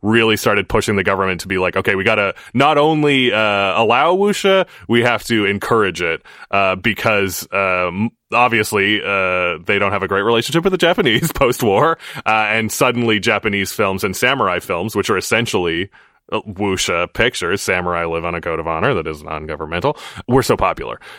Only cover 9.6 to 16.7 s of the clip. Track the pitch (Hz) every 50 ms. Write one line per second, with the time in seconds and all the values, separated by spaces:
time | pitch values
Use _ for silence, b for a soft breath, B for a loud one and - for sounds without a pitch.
9.6 | 87 - 104 101 101 98 98 98 95 90 98 95 98 113 117 113 117 - 135 170
10.6 | 175 196 185 175 - 165 175 240 196 123 107 117 170 160 - - 139 120 123 -
11.6 | - 110 95 104 143 160 165 - B B B B B - 110 110 107 107 107 113
12.6 | 110 107 - - 143 127 123 117 120 113 110 107 92 117 110 101 - 110 101 101
13.6 | 95 90 - - 107 98 95 95 - 101 92 - - 123 135 135 113 95 90 90
14.6 | - - 95 85 92 110 107 104 95 - 110 92 - - 113 110 117 117 - 101
15.6 | 90 85 82 85 95 - b b b b b b b - - 107 - 104 98 90
16.6 | 104 101